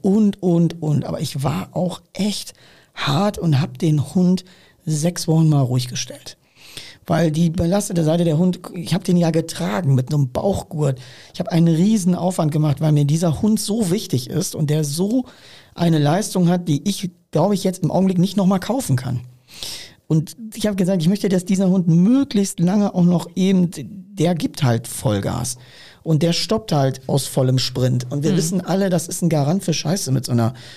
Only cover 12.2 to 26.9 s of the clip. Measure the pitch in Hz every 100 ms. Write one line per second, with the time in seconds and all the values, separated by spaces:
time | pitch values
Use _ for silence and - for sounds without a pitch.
12.2 | 180 185 156 151 151 135 156 147 143 160
13.2 | 175 139 214 220 - 220 190 202 - 123
14.2 | 127 - 185 - 147 151 147 151 196 254
15.2 | - - - - - - 170 156 143 175
16.2 | - 190 170 180 175 139 202 196 180 -
17.2 | _ 156 185 196 190 180 - 175 190 185
18.2 | 190 208 185 196 - 254 - 127 - 123
19.2 | - - _ - - - - - _ 156
20.2 | 156 - 220 220 208 196 180 196 160 202
21.2 | 202 180 180 190 190 190 170 165 190 262
22.2 | 277 202 196 - 175 208 202 185 175 175
23.2 | - - 185 190 175 - 123 - - 202
24.2 | 170 175 269 - 127 117 120 - 107 101
25.2 | 98 87 - - - - - - 165 156
26.2 | 170 175 - 220 220 151 135